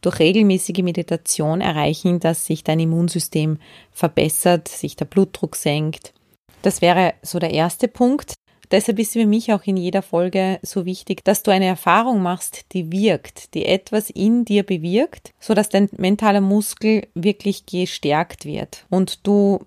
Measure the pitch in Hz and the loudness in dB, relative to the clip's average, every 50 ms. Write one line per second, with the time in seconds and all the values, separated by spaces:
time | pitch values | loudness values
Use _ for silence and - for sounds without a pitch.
0 | - - - - 165 160 185 220 214 202 185 185 - - 180 185 185 180 170 175 | -2 -4 0 4 4 4 6 6 4 4 4 2 -2 -4 -4 -2 -2 -2 -2 -4
1 | 170 - 175 165 _ - - - 156 151 160 175 - - 160 151 147 151 160 - | -4 -4 -4 -6 _ -6 -4 -2 -2 -2 -2 -2 -2 -2 -2 0 0 0 -2 0
2 | - 185 175 175 175 170 165 - - - 160 160 - - 156 160 165 160 160 165 | 0 0 0 2 0 0 -2 -2 -4 -4 -6 -4 -2 -2 0 0 0 0 0 0
3 | 170 175 - 170 151 - - 160 151 156 156 156 - - - - - _ _ - | 0 0 -2 -4 -6 -2 -2 -2 0 0 -2 -4 -8 -16 -20 -20 -20 _ _ -4
4 | - 165 - - 151 160 - - - 185 175 165 - - - - - 147 - - | -4 -2 0 0 0 0 0 0 2 2 2 2 0 -6 -14 -10 -10 -10 -8 -8
5 | 156 - - 196 196 185 _ - - 160 - - - 160 143 151 156 156 156 - | -10 -2 0 0 0 0 _ -8 -8 -8 -8 -4 -2 -2 -2 0 -2 -4 -6 -8
6 | _ - _ _ _ _ _ _ _ _ _ _ - 226 - - - 175 175 175 | _ -20 _ _ _ _ _ _ _ _ _ _ -2 -2 0 2 2 4 4 4
7 | 185 170 - _ - - - 180 170 165 - 147 160 170 - - - 233 _ - | 2 2 0 _ -12 -8 -6 -4 -4 -2 0 0 -2 -2 -2 -2 -4 -4 _ 0
8 | 247 247 269 294 - - - _ _ _ _ _ _ _ - 196 208 - 214 196 | 2 2 2 0 -4 -8 -18 _ _ _ _ _ _ _ 0 2 2 2 -2 -2
9 | 226 208 - 226 226 208 208 226 220 - 220 196 - - 196 190 175 180 - 190 | -2 -2 0 0 2 2 2 2 2 0 -2 -2 0 -2 -2 -2 -2 -2 -2 -2
10 | 190 - - 170 175 180 175 196 190 190 190 - - - - 196 175 180 185 - | -4 0 -2 0 0 0 0 0 0 0 -2 -4 -6 -8 -6 -6 -4 -4 -8 -8
11 | - - 196 - - - - - - - 196 190 190 185 185 160 - 185 170 208 | -6 -8 -8 -4 0 0 0 0 2 2 2 2 2 0 0 -2 2 2 2 4
12 | 233 254 247 208 185 175 180 180 - - - - - _ - 185 170 160 170 190 | 2 2 0 0 0 0 -2 -4 -8 -12 -14 -16 -20 _ -8 -6 -6 -4 -2 0
13 | 202 220 175 143 _ - - - - - - - - - 170 190 - - - 214 | 2 2 2 0 _ -10 -20 -20 -20 -10 -6 -6 0 0 0 0 0 -2 -4 -4
14 | 208 - - - 190 214 233 240 240 - 208 202 196 202 190 170 156 175 180 214 | -4 -4 -6 -2 0 2 2 2 0 0 0 0 0 0 -4 -4 -2 0 0 0
15 | 285 349 - - _ - _ _ - - 220 202 214 - - 196 202 196 - - | 0 0 -4 -14 _ -20 _ _ -2 0 2 2 2 2 2 2 2 2 0 -2
16 | 196 185 202 208 220 214 202 202 196 190 196 214 202 - - - 220 214 220 214 | 0 0 0 2 2 2 2 2 2 2 2 2 0 -2 -8 -2 0 2 2 2
17 | - _ _ 170 165 208 202 202 - 202 190 - _ - - 180 180 180 - - | 0 _ _ -2 0 0 0 0 -2 -4 -4 -4 _ -8 -4 -4 -4 -4 -4 -4
18 | - 147 143 151 175 - - - - 151 151 - - - - - _ _ - 185 | -2 0 0 0 0 -2 -8 -16 -12 -10 -8 -8 -8 -10 -12 -20 _ _ 0 0
19 | 190 180 - _ _ 202 202 202 202 196 196 - - | 0 0 -4 _ _ 2 2 4 4 4 2 0 -4